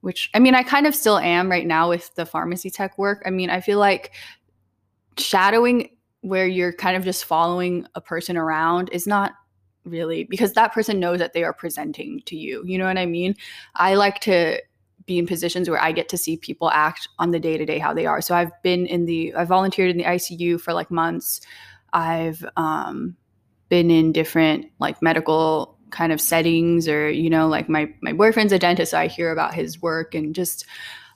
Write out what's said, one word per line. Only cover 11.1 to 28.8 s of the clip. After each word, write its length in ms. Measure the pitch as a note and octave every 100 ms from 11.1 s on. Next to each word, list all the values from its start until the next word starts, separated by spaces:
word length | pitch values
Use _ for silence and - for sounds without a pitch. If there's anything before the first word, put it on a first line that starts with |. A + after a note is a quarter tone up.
| F3
that 140 | E3
they 100 | E3+
are 100 | E3
presenting 720 | - E3+ D3+ D3+ D3 - - -
to 100 | D#3+
you. 260 | D#3+ B2+
You 140 | F3+ F#3
know 60 |
what 120 | F#3+ F#3
I 100 | F3
mean? 280 | E3+ F3+ G3+ - - -
I 220 | - F3+ G3
like 240 | G3+ G3
to 420 | - F3+ E3 - - _ _ _
be 140 | - F3+
in 80 | E3+
positions 420 | E3+ F3 F3+ F3
where 140 | D#3
I 80 | D#3+
get 180 | E3 D#3+
to 60 | F3
see 200 | - D#3+
people 340 | - E3+ E3
act 380 | D3+ D#3 - - -
on 140 | F3
the 80 | E3+
day-to-day 400 | D#3+ D#3+ D3+ D#3
how 120 | D3+
they 140 | D#3+ E3
are. 140 | D3+
So 160 | - F3
I've 160 | E3+ -
been 240 | F#3 F3+ F3+
in 180 | F3
the, 300 | E3+ E3 D#3+
I 100 | -
volunteered 460 | E3+ F#3 F#3+ G3 F#3
in 60 | F3
the 100 | E3+
I 120 | F3+
C 180 | - E3+
U 220 | E3+ E3+
for, 140 | -
like, 200 | E3+ E3
months. 480 | E3+ E3 E3+ - - - - - - _
I've, 540 | F3 E3 E3 E3 D#3+ E3+ -
um, 600 | D#3+ D#3 - - F3 F3 _ _ _ _ -
been 220 | F3 E3+
in 220 | E3 D#3+
different, 540 | D#3 D#3+ E3 D#3+ D3+ - -
like, 240 | D3 -
medical 760 | D#3+ D#3+ D#3 D#3+ D#3+ D#3 - _ _
kind 220 | - E3
of 80 | D#3
settings 680 | - E3 E3 E3 E3+ E3+ D#3+
or, 220 | D3+ D3+
you 200 | D3+ E3
know, 180 | D#3+ D#3+
like, 200 | D#3 -
my, 240 | D#3 D3+ -
my 120 | -
boyfriend's 400 | D#3 G#3+ A3 G#3
a 80 | F#3+
dentist, 320 | F3 F3